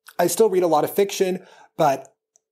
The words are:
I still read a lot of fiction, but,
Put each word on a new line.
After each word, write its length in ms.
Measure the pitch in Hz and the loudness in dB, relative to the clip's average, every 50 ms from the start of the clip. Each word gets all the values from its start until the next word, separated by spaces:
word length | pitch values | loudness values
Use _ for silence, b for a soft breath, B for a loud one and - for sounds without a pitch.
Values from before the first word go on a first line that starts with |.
| _ - - - | _ -10 -4 -2
I 100 | 175 170 | -2 -2
still 200 | - - 226 214 | 0 2 2 2
read 140 | 185 180 | 2 2
a 60 | 180 170 | 2 2
lot 160 | 156 147 156 | 2 0 0
of 100 | - - | 0 0
fiction, 500 | 196 202 196 - - 196 185 190 185 B B B B B B _ | -2 -2 -2 -2 -2 -2 -2 -2 -4 B B B B B B _
but, 380 | - 165 143 135 - - - _ _ _ _ _ _ _ _ | 0 0 0 0 -2 -6 -14 _ _ _ _ _ _ _ _